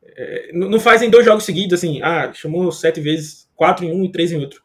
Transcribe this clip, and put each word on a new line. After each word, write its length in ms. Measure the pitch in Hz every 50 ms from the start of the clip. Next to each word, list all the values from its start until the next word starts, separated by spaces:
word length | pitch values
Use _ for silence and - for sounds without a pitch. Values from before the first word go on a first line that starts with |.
| _
É, 480 | _ _ - 127 143 - - - - 156
n-, 160 | 170 185 196
não 120 | 208 220
fazem 300 | - 240 226 220 240 226
dois 140 | 208 233 240
jogos 200 | 226 214 214 214
seguidos, 340 | - 175 165 202 185 175 170
assim, 220 | - 170 147 131 -
ah, 300 | 151 170 160 135 135 -
chamou 400 | - - 156 156 175 185 175 156
sete 280 | - - 160 160 165
vezes, 460 | 151 147 156 160 151 151 - _ _ _ _
quatro 300 | _ 165 170 185 180 175
em 80 | 165 160
um 120 | 185 190
e 60 | 185
três 220 | 185 - 170 160 170
em 80 | 156
outro. 220 | 139 139 - _ _